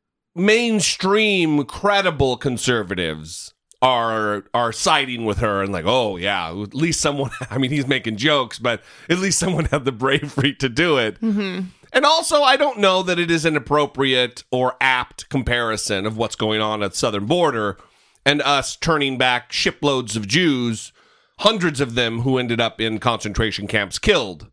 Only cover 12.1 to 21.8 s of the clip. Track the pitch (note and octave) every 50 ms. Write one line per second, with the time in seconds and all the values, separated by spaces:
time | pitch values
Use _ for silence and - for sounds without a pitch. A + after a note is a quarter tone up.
12.1 | D#4+ E4 E4 - E4 D4 C#4+ B3+ C#4 C#4+ C#4+ C#4+ B3 G#3 G3+ F#3+ F#3 F#3 F#3 F#3
13.1 | F3+ E3+ F3 E3 E3 D#3+ D3 E3 D#3 C#3+ A#2 - C#3+ D3+ D3 - - C3+ C#3 C3
14.1 | B2+ B2+ B2 A#2 - - - - B2+ B2+ B2+ B2+ - - B2+ C3 B2+ B2 A#2+ -
15.1 | - - - - - C3+ A#2 - A#2+ A#2+ A#2+ A2+ A2 G#2 - - G#2 F#2+ G2 A2
16.1 | A2 A2 A#2 G#2+ - - A2 G#2+ G#2+ G#2+ G#2+ G#2+ G#2+ G#2 G2+ F#2+ - - C3 A#2
17.1 | G#2 G2+ G2+ A2+ E3 F3 E3+ D3 B2 A2+ G#2 G2+ F#2+ - - _ _ _ _ _
18.1 | _ _ - C3+ D3 D3 C3 C#3 C#3+ C3+ B2+ - - - - E3+ D#3+ D3 C#3+ C3+
19.1 | C3 B2 B2+ B2+ B2 A#2+ - - - - - F3+ - - D3 C#3+ C3+ C3 B2 G#2
20.1 | G2+ A2+ G#2 G2 A#2+ F3 F3+ D#3+ C#3 B2 A#2+ A#2 A2 - - - _ _ _ _
21.1 | _ _ _ _ _ - - G#3+ A3+ G3 F3 E3 C#3 B2